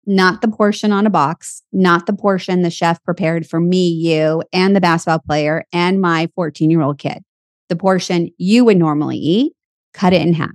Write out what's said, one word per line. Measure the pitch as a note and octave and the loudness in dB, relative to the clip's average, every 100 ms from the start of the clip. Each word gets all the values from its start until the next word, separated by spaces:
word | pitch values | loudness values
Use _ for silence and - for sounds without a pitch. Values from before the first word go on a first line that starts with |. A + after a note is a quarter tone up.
not | G3+ F#3+ F#3 - | -2 2 2 2
the | A3+ | -4
portion | - G#3 G#3 G#3 | 0 -2 0 -2
on | G3+ G#3+ | 0 2
a | |
box, | F3 C#3+ E3+ - - _ | 2 0 -4 -14 -20 _
not | F#3+ F#3 E3+ F3 | 0 2 2 0
the | |
portion | G3 G3+ F#3 - F#3 | -4 -2 -2 -2 -2
the | E3+ | -2
chef | - E3+ E3 | 0 -2 -2
prepared | - E3+ D#3+ E3 D#3+ | -4 -4 -2 -4 -4
for | E3 | -2
me, | F3 F#3 F3+ | 0 0 0
you, | E3 E3 D#3 D#3 D#3+ - | 0 -2 0 0 -2 -4
and | F3+ G3 | -2 2
the | G3 | 4
basketball | F3 E3 F3 D#3+ | 4 2 0 -2
player, | - D3+ D3+ D#3+ - | -2 -4 -2 -4 -4
and | F3 F3+ F#3+ | -2 0 0
my | F3+ E3 E3 | 0 0 -2
fourteen-year-old | - D#3+ - D#3 E3 C#3+ C#3+ | -4 -6 -2 0 2 0 -4
kid. | - - - _ _ _ _ | -8 -10 -16 _ _ _ _
The | E3+ | -4
portion | F#3+ F#3 - F3 E3+ - | 0 0 0 -4 -4 -4
you | F3+ A#3 | 0 4
would | A#3 F#3 | 4 4
normally | D#3+ D3 C#3 A#2+ | 2 0 -4 -4
eat, | D3+ G3+ D4+ - _ _ _ | 0 0 0 -6 _ _ _
cut | - F#3 | -2 2
it | F#3 | 2
in | E3+ | 2
half. | D#3+ - | 0 -2